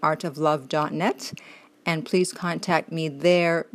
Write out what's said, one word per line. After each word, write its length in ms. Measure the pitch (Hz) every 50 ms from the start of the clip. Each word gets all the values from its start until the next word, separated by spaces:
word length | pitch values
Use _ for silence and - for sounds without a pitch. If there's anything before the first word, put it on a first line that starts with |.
| -
art 200 | 156 156 160 -
of 140 | 170 139 147
love 320 | 160 151 151 147 131 131
dot 240 | - 151 151 151 147
net, 400 | 151 175 233 - - - - - - - - - - - _ _ _ _ 170
and 180 | 165 160 147
please 260 | - - 180 180 175
contact 600 | - - 180 175 165 - - - 170 156 - -
me 180 | 165 165 160 156
there 560 | 139 139 170 175 180 175 170 170 165 165 151 - -